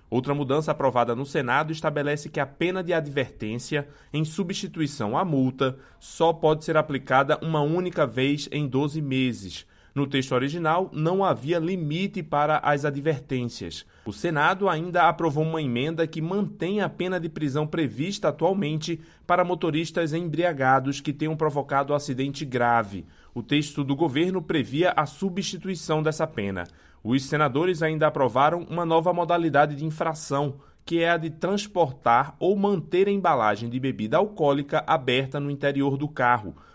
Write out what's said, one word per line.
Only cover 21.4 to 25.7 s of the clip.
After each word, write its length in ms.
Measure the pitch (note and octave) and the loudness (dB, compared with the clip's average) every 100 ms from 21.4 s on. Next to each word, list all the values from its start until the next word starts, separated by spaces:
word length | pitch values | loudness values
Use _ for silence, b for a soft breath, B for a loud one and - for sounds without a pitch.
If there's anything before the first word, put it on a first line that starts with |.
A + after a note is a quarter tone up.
| D#3 C#3+ C#3 C#3 C#3 | 0 0 -2 -2 0
acidente 500 | D3 D3 B2+ C#3 C#3 | -2 -2 -4 -4 -4
grave. 600 | D#3+ B2 A#2+ A#2 G#2 F#2+ D#2 b b | -4 0 4 4 2 -6 -12 b b
O 80 | - | -12
texto 400 | A2 C#3+ D3 - | 0 0 0 -4
do 140 | C3+ C#3 | -2 0
governo 460 | E3 C3 F3 F#3 | 0 2 0 -2
previa 480 | D#3+ D#3+ A2 C3+ F3 | -2 -2 0 0 2
a 160 | - D3+ | 2 -2
substituição 960 | - G3 F3+ G3 F3+ F#3+ | -2 -4 -4 -6 -6 -8